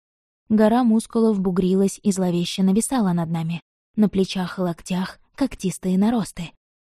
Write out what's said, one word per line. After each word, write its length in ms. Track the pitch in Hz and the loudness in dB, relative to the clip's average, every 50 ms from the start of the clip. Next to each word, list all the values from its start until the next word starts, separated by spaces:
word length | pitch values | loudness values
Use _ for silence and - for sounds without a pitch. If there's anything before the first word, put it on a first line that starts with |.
| _ _ _ _ _ _ _ _ _ - | _ _ _ _ _ _ _ _ _ 0
Гора 340 | 214 214 220 214 233 247 254 | 2 4 4 4 4 4 2
мускулов 560 | 220 220 226 - - - 226 226 220 214 190 | 4 2 2 0 -2 0 2 2 2 2 2
бугрилась 600 | 185 190 175 190 185 180 190 190 196 190 - - | 0 0 0 0 2 2 2 2 2 0 -2 -2
и 100 | - 208 | -2 -2
зловеще 520 | 180 185 185 180 175 175 175 - - 196 185 | 0 0 0 0 0 0 -2 -4 -2 0 0
нависала 500 | 190 190 226 - - 277 247 202 185 175 | 2 2 2 0 0 -2 0 0 0 0
над 160 | 170 165 165 | -2 -2 -2
нами. 320 | 170 165 165 165 170 160 _ _ _ _ _ _ - | -4 -4 -4 -4 -6 -8 _ _ _ _ _ _ 0
На 140 | 214 208 190 | 0 0 2
плечах 480 | - 190 190 - - 190 180 170 - | 2 0 -2 -2 -2 -6 -6 -6 -4
и 40 | 190 | -4
локтях — 580 | 180 175 165 - - - 185 180 185 - - _ _ _ _ | -4 -4 -4 -8 -8 -6 -4 -4 -4 -6 -10 _ _ _ _
когтистые 640 | - 277 - - - - 180 - - - 185 185 190 | -4 -4 -4 -4 -4 -6 -6 -6 -4 -4 -2 0 2
наросты. 500 | 202 226 247 220 165 - - - 165 - _ _ _ _ _ _ | 2 2 0 -2 -4 -6 -8 -12 -14 -14 _ _ _ _ _ _